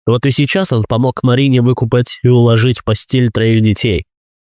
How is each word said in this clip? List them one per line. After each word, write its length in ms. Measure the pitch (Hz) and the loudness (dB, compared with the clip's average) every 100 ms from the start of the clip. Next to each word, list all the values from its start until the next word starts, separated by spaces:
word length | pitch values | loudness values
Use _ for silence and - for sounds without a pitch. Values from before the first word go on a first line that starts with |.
| - | -4
Вот 180 | 120 139 | -2 0
и 60 | |
сейчас 420 | 131 139 190 190 | -2 -2 -2 -2
он 100 | 120 104 | -2 -2
помог 320 | 117 127 - | -2 -2 -2
Марине 400 | 131 123 139 127 | 0 2 2 2
выкупать 560 | 120 123 117 123 123 - | 2 0 0 -2 -2 -2
и 60 | 123 | 0
уложить 500 | 123 120 113 123 120 | 4 4 2 0 -2
в 40 | |
постель 460 | - 110 - 131 120 | -4 -4 -2 -2 0
троих 320 | 110 113 113 | 0 0 2
детей: 440 | 110 101 120 85 - _ _ _ _ | 2 0 -2 -4 -6 _ _ _ _